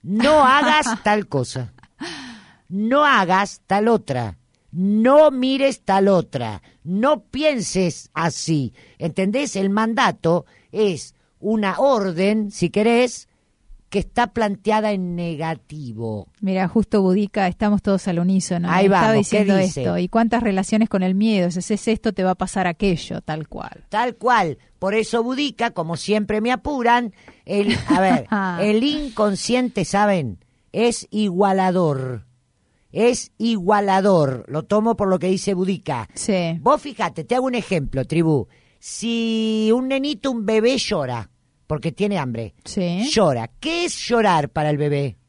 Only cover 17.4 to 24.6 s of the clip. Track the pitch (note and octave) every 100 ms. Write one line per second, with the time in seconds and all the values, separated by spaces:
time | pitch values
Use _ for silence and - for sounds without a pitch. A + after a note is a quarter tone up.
17.4 | F#3+ - G#3+ G#3 - F#3+ - E3+ F3+ F#3+
18.4 | - F3 E3+ F3 G3 F#3+ A3 A3 G3+ G#3+
19.4 | G3 F#3+ F#3+ D3 B2+ F3 F#3 A3+ A#3 A#3
20.4 | A3 F#3+ G3 A3 A3+ F#3+ F#3 F#3+ A3 G#3
21.4 | F3 F3 - G#3 - A3 A3+ G3 F#3 F#3
22.4 | F#3 G3 F3+ E3 G3+ E3 - E3+ - D#3
23.4 | D3+ - - - - G#3 B3 - A#3 A#3+
24.4 | F3 B2+